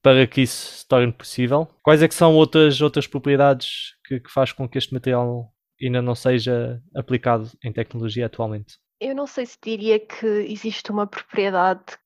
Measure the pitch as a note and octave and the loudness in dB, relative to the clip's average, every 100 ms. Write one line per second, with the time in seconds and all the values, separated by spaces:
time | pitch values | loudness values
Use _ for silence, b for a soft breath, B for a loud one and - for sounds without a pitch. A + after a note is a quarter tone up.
0 | C#3 C3 B2+ - B2+ - - - - B2+ | 4 6 4 2 0 -2 -14 -12 0 2
1 | B2 A#2+ - - B2 C#3 D#3+ _ - D3+ | 2 -2 -10 -4 -2 -2 -4 _ 4 4
2 | D#3+ - E3+ D#3 D#3 D#3+ D#3 C3+ D3+ D3 | 4 4 4 6 6 6 4 4 0 -2
3 | - C#3+ C#3 C#3 C#3+ C3 - - - _ | -6 -6 0 2 4 2 -4 -12 -14 _
4 | - C3 - - B2+ - B2+ - - C3 | -10 -10 -6 -2 -2 -4 -8 -6 -6 -6
5 | C3 B2 B2 A#2+ A#2 _ _ - B2+ B2 | -4 -2 -2 -6 -12 _ _ -10 -4 -2
6 | B2 A#2 C3 B2+ A2 A#2+ A#2+ A#2+ - - | -2 -2 0 0 0 -4 -4 -10 -14 -10
7 | A#2 B2 B2+ A#2 A2 _ B2 A2 A2+ A#2 | -4 -2 0 -2 -4 _ -10 -8 -8 -6
8 | A2+ G#2+ A#2 - A2 G#2+ G#2 _ _ - | -8 -6 -6 -6 -8 -8 -14 _ _ -12
9 | B3+ C4+ C#4 - A#3+ _ A3 A3 G#3+ G#3+ | -8 -8 -8 -8 -10 _ -10 -6 0 0
10 | G#3+ - A3 G#3 G#3 G#3+ A3 G3+ - G#3 | -2 -8 -4 -2 -4 -8 -10 -10 -8 -6
11 | G#3 - - - G3 F#3+ F#3 F#3 - - | -6 -8 -10 -4 -2 0 0 -2 -8 -20